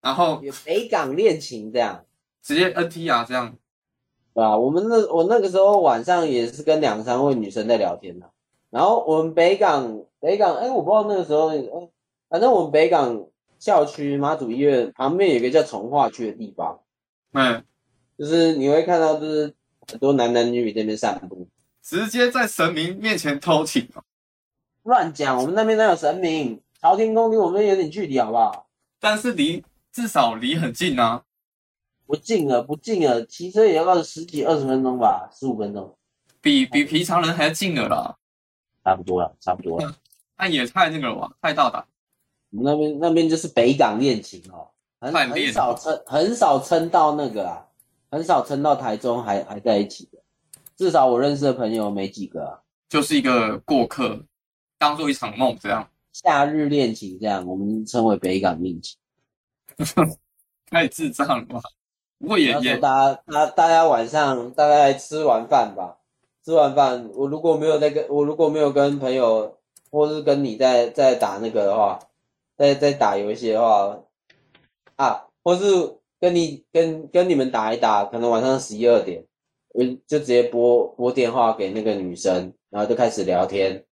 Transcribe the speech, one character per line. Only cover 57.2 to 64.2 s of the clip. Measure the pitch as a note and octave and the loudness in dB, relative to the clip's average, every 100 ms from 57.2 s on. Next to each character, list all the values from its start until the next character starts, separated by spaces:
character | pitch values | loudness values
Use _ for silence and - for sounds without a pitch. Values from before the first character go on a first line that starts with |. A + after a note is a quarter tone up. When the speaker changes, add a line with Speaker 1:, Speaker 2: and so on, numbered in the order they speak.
Speaker 2:
这 | G#2+ | -4
样， | G2 F2+ | -4 -4
我 | |
们 | F#2+ G2+ A2 | -6 -4 -4
称 | A2 B2 A2+ | -4 0 2
为 | G2 | 2
北 | F2+ F#2+ | 0 0
港 | F#2+ E2 | 0 -2
恋 | F2+ E2+ | -6 -8
情。 | - - _ _ _ _ _ _ _ - | -14 -20 _ _ _ _ _ _ _ -10
Speaker 1:
<laughs> | D#3+ - F3+ - _ _ _ _ _ | -4 0 -2 -2 _ _ _ _ _
太 | E3+ E3+ | -2 0
智 | - C4+ | -4 -8
障 | A#3 - | -4 -2
了 | B2+ | -4
吧？ | - - - _ _ _ _ _ | -4 -14 -16 _ _ _ _ _
不 | D3+ | -4
过 | G3+ | 0
也， | C#3 | 2
Speaker 2:
那 | - | 0
时 | - | -2
候 | |
Speaker 1:
也 | B2+ | 0
Speaker 2:
大 | C#3 C3+ C3+ | 2 4 2
家、 | C3+ - | 0 -4
大-， | D3 D3+ | 0 0
大 | - E3 | 2 4
家 | E3 E3 | 6 6
晚 | A#2+ A2+ | 2 0
上 | D3+ | 0